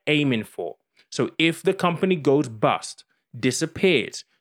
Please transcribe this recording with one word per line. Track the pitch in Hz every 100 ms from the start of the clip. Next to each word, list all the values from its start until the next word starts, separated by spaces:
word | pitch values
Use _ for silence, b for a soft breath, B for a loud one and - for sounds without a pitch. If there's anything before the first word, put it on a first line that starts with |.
| -
aiming | 151 143 117
for. | 104 - 85 - _ _ b
So | - 120 -
if | 165 160
the | -
company | 190 180 170 190 185
goes | 143 139 135
bust, | 110 143 92 - - _ _ _ 123
disappears, | 127 120 160 - 190 151 98 - - _